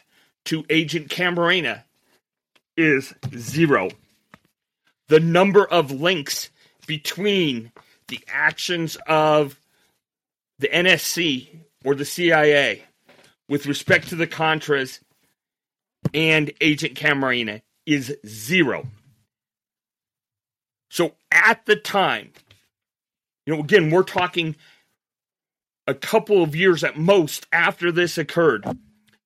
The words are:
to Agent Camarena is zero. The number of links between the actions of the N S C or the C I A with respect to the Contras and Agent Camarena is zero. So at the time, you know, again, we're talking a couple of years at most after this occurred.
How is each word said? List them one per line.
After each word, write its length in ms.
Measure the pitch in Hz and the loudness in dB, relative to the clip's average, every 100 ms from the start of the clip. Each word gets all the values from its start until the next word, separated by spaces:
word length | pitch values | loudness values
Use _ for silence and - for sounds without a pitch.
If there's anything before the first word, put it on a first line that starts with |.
| _ _ _ _ - | _ _ _ _ -6
to 180 | 160 156 | -6 0
Agent 400 | 160 160 165 143 | 0 0 -4 -8
Camarena 760 | - 180 175 170 180 139 104 _ _ _ _ _ _ _ _ _ - | -4 -2 0 0 0 -2 -8 _ _ _ _ _ _ _ _ _ -2
is 380 | 160 135 - - - 120 | 2 0 -2 -12 -14 -12
zero. 540 | 113 143 165 123 92 - _ _ _ - _ _ _ _ _ _ - | -6 0 2 2 0 -8 _ _ _ -20 _ _ _ _ _ _ 2
The 120 | 156 | 4
number 460 | 165 175 202 196 190 | 6 4 4 4 4
of 260 | 175 139 | 2 0
links 600 | 135 170 170 139 - - _ _ _ - | -2 -2 -2 -4 -10 -12 _ _ _ -10
between 840 | 156 - - 208 196 160 120 113 - _ _ - | -8 -8 -4 -2 0 0 -2 -8 -18 _ _ -16
the 100 | 123 - | -16 -8
actions 680 | 135 156 - - 175 160 - - | -2 -2 -2 -4 -4 -6 -6 0
of 520 | 156 151 151 143 - _ _ _ _ _ _ _ _ _ - | 2 4 2 0 -6 _ _ _ _ _ _ _ _ _ -8
the 120 | 131 | -4
N 140 | 160 180 | 0 2
S 160 | 165 | 0
C 480 | - - 170 127 - - - _ | -2 -4 -2 -4 -8 -20 -20 _
or 120 | 131 139 | -4 -4
the 100 | 147 | -4
C 260 | - 170 | -2 2
I 140 | 160 151 | 4 4
A 380 | 147 127 92 - _ _ _ _ _ - | 4 2 -2 -12 _ _ _ _ _ -8
with 160 | 143 143 | -6 -4
respect 440 | 139 - 175 - | -4 0 0 0
to 60 | 165 | -4
the 120 | 165 | -4
Contras 720 | - 160 156 151 143 131 - _ _ _ _ _ _ _ _ _ _ - | -2 0 0 0 -2 -2 -10 _ _ _ _ _ _ _ _ _ _ -6
and 380 | 147 160 156 151 - | 0 2 2 0 -2
Agent 320 | 160 147 151 | 0 0 -4
Camarena 680 | 127 151 139 135 123 110 107 _ _ - | -4 -2 0 -2 -2 -4 -10 _ _ -4
is 300 | 147 123 143 107 | -2 -4 -12 -16
zero. 600 | 110 113 185 139 87 - - _ _ _ _ _ _ _ _ _ _ _ _ _ _ _ _ _ _ _ | -14 -2 0 0 -2 -8 -16 _ _ _ _ _ _ _ _ _ _ _ _ _ _ _ _ _ _ _
So 220 | - 165 - - | -4 -4 -6 0
at 340 | 165 208 226 - | 4 4 2 0
the 100 | 208 | -2
time, 560 | - 202 165 113 - _ _ _ _ _ _ _ _ _ _ _ - | 0 0 0 -2 -8 _ _ _ _ _ _ _ _ _ _ _ -6
you 100 | 156 | -6
know, 60 | |
again, 280 | 151 202 156 | 4 4 6
we're 140 | 170 | 2
talking 520 | 190 185 180 - 160 151 _ _ _ _ _ _ _ _ _ _ _ _ - | 2 -2 -2 -2 -6 -8 _ _ _ _ _ _ _ _ _ _ _ _ -8
a 60 | |
couple 500 | 139 - 220 214 202 | -8 -2 -2 2 2
of 120 | 160 151 | 2 2
years 280 | 190 160 | 2 2
at 140 | 147 143 | -2 0
most 500 | 165 202 151 - - | 4 4 2 -4 -4
after 400 | 165 170 - 175 | 0 0 0 -2
this 260 | 170 175 170 | 0 -2 -2
occurred. 480 | 147 - 160 110 101 - _ _ _ _ | -4 2 2 2 -4 -10 _ _ _ _